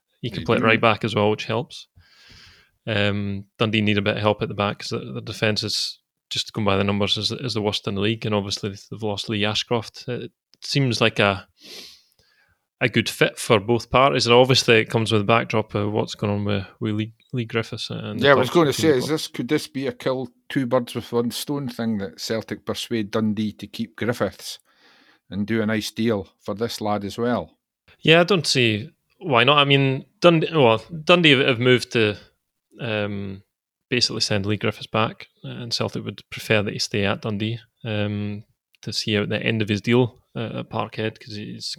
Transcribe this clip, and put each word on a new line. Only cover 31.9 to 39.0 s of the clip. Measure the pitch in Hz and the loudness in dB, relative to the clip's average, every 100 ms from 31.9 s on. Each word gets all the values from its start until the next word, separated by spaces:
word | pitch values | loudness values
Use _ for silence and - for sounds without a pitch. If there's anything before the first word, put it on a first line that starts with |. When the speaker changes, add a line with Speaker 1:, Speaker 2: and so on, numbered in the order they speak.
Speaker 1:
to, | 120 107 98 - _ _ _ _ 294 | 2 2 0 -12 _ _ _ _ -12
um, | 120 107 104 101 98 98 _ _ _ _ _ | -6 -4 -4 -6 -8 -12 _ _ _ _ _
basically | 123 - 117 | 0 0 -2
send | - 104 101 | -2 0 0
Lee | 104 | 0
Griffiths | 113 - - | -2 -4 -4
back, | 110 113 - - _ | -2 -2 -4 -18 _
and | 135 120 120 | -14 -12 -8
Celtic | - 110 117 110 | -4 -4 -4 -8
would | 104 - | -12 -16
prefer | - - 110 | -12 0 0
that | 101 | 0
he | 120 | -6
stay | - 107 98 | -4 -2 -2
at | 110 | -2
Dundee, | 113 104 107 113 - _ 117 | -4 -4 -4 -6 -12 _ -6
um, | 107 104 104 104 104 - _ _ _ | -4 -4 -4 -6 -8 -14 _ _ _
to | 113 | -10
see | - | -6